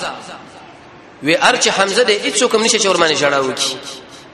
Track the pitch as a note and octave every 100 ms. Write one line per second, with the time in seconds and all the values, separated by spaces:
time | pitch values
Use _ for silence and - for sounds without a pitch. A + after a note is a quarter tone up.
0 | E3 A#2+ - D3+ - - - - - -
1 | - - C#3 E3+ F#3+ A#3+ A3 F#3+ G3 G3
2 | A#3+ G3+ F#3+ - B3 A3 A3 A3 G3 F3
3 | D#3+ C#3 C#3+ C#3 C3 B2+ - C3 - -
4 | - - -